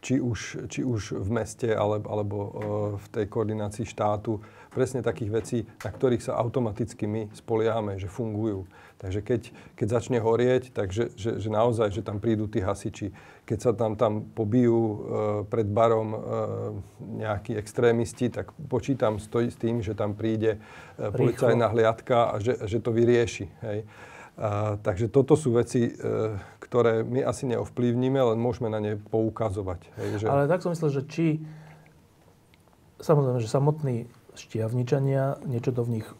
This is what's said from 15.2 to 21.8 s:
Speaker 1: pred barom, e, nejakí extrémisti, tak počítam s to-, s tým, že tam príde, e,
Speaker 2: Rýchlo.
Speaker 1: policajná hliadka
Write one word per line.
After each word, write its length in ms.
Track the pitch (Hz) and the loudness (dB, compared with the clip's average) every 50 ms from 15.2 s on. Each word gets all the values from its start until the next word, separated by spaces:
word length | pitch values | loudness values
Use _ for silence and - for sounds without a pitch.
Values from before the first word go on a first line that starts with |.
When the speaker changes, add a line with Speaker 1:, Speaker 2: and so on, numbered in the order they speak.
| 107 107 104 107 101 | 0 0 -2 -2 -4
Speaker 1:
pred 200 | 104 - 117 110 | -2 -2 -2 0
barom, 440 | 101 104 107 113 117 113 113 110 107 | 0 4 4 6 6 6 4 2 -2
e, 100 | 110 110 - - 113 113 110 104 107 107 107 107 107 104 104 - - - - 107 110 110 | -4 -6 -6 -4 -4 -4 -2 -4 -4 -6 -6 -6 -8 -8 -12 -14 -16 -16 -14 -10 -8 -6
nejakí 340 | 107 107 104 101 107 - 120 | -4 -2 -2 -4 -4 -4 -4
extrémisti, 760 | 104 104 107 - - 120 120 117 117 117 - - - 123 120 | -4 -4 -6 -2 4 4 4 4 4 0 -2 -2 -2 -2 -2
tak 240 | - - 104 - - - 151 | -2 -4 -8 -8 -10 -14 -10
počítam 540 | 131 - 123 - - 139 117 127 110 107 | -4 -4 -4 0 -2 0 2 2 0 0
s 100 | 101 104 | 0 -6
to-, 140 | 107 - 120 120 | -4 -2 -2 -2
s 140 | 120 110 | -2 -4
tým, 240 | - - 113 117 120 | -4 -2 -2 -2 -2
že 120 | 107 95 107 | -2 -4 -4
tam 200 | - 110 104 104 | -2 -2 -4 -4
príde, 440 | 104 110 113 110 110 107 110 104 | -2 -2 -2 0 2 2 0 0
e, 20 | 107 - - - - - - - - | 0 -6 -18 -20 -20 -20 -20 -10 -6
Speaker 2:
Rýchlo. 180 | 120 110 101 117 | -6 -4 0 2
Speaker 1:
policajná 480 | 135 131 113 - 135 120 113 117 117 | 4 2 4 4 4 4 6 6 6
hliadka 640 | 104 104 117 | 4 6 6